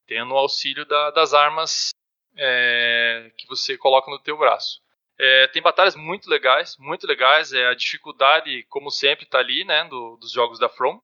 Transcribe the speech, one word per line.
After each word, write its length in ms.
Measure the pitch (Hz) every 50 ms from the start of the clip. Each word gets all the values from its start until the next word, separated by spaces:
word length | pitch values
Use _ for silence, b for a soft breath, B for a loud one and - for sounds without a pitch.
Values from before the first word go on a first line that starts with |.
| _
Tendo 300 | _ 113 113 117 123 131
o 20 | 135
auxílio 480 | 135 139 - - - 139 135 143 147
da, 240 | - 147 147 147 147
das 240 | 147 160 160 143 143
armas, 560 | 147 147 147 156 160 160 160 - - - - - _ _ _ _ _ _ _ _ -
é, 960 | 143 131 123 123 123 120 120 120 120 120 117 117 117 117 117 117 113 113 _
que 120 | - - -
você 320 | 131 - - - 135 120
coloca 320 | - 139 131 135 - -
no 80 | 139 139
teu 180 | - - 151 151
braço. 460 | 147 123 110 - - - - - _ _ _ _ _ _ _
É, 320 | - 135 131 131 131 131 -
tem 140 | - 165
batalhas 340 | 160 170 160 - 185 190 151
muito 320 | 151 156 160 180 208 - 190
legais, 480 | 156 143 127 127 131 147 175 - - -
muito 280 | 135 143 165 190 -
legais. 480 | 156 143 123 127 131 147 156 160 139 135
É, 140 | 127 123 123
a 80 | 123
dificuldade, 880 | 120 - - - - - 151 147 - 135 135 151 160 160 151 135 123 - _
como 220 | - 143 139 143
sempre, 380 | - - - 139 147 - - -
tá 100 | - 131
ali, 260 | 127 123 127 151 190
né, 200 | 196 160 151 170
do, 320 | 165 135 127 120 113 117 113
dos 140 | 113 117
jogos 260 | - 123 120 117 117 117
da 100 | 120 117
From. 320 | - - 127 135 180 226